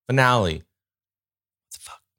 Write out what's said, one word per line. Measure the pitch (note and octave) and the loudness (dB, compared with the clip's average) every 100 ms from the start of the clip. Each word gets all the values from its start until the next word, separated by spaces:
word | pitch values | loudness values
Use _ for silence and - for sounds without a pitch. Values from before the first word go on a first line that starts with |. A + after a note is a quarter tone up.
| - | -4
Finale. | C3 B2+ B2 F#2 D#2 | 2 2 2 0 -4
What | - _ _ _ _ _ _ _ _ _ _ | -12 _ _ _ _ _ _ _ _ _ _
the | - | -20
fuck? | - - _ | -20 -20 _